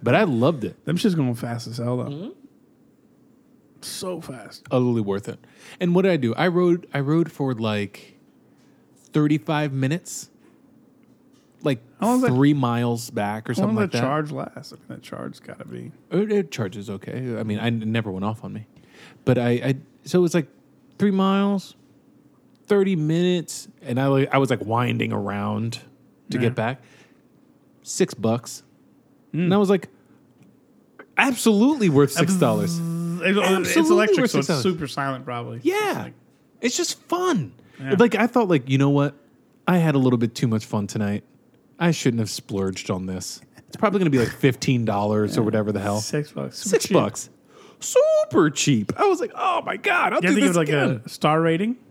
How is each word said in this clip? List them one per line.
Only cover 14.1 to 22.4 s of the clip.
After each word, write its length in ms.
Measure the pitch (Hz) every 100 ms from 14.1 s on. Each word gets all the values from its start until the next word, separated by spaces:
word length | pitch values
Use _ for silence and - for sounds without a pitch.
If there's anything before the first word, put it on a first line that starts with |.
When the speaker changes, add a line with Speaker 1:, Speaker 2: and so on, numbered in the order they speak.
| 151 151
Speaker 2:
last? 400 | 139 - - 139
I 40 | -
mean, 80 | _
that 140 | 120
charge 380 | - - - -
gotta 240 | - -
be 280 | - - 120 - _
Speaker 1:
It, 220 | 170 214
it 180 | 208 190
charges 400 | - 101 135 101
okay. 460 | - - 117 127 113
I 40 |
mean, 160 | 110 104
I 80 | 120
n-, 240 | 117 107
never 180 | 113 110
went 120 | 92
off 200 | 101 110
on 80 | 98
me. 140 | 104 107 _ _ - - -
But 140 | - 127
I, 120 | 120
I, 240 | 120 123 135 - _
so 140 | - 180
it 40 |
was, 120 | 175
like, 140 | 175 147 _ _ _ _ _
three 120 | 202
miles, 640 | 190 190 196 202 196 - - _ _ _ _ _ _